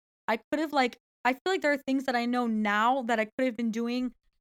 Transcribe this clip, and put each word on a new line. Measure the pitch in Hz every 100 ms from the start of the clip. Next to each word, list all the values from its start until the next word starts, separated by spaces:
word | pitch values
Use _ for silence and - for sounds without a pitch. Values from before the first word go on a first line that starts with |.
| _ _ -
I | 226 -
could | 294
have, | 311
like, | 285 247 - _ _
I | 247
feel | 262 -
like | 381
there | 294
are | 277 -
things | 269
that | 262 240
I | 240
know | 247 240
now | 214 208 208 226 269
that | 233 226
I | 214
could | - 262
have | 226
been | 233
doing | 220 233 247 247 - _ _